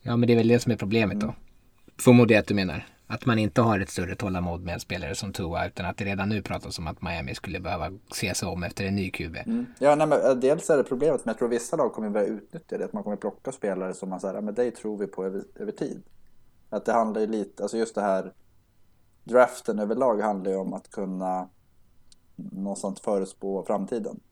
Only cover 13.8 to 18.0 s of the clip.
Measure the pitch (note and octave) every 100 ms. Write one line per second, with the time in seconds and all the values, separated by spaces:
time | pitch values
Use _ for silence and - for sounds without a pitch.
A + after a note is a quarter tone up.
13.8 | F#2 F2+ F#2+ F#2 G2 F#2+ G#2 G#2+ B2 A2+
14.8 | A2 G#2 G2 - F#2+ G2 - - G#2 -
15.8 | D#3 - - - - - - _ _ G#2+
16.8 | G#2+ A#2 A2 A2 G#2+ A2 G2+ - G2+ A2+
17.8 | A2+ -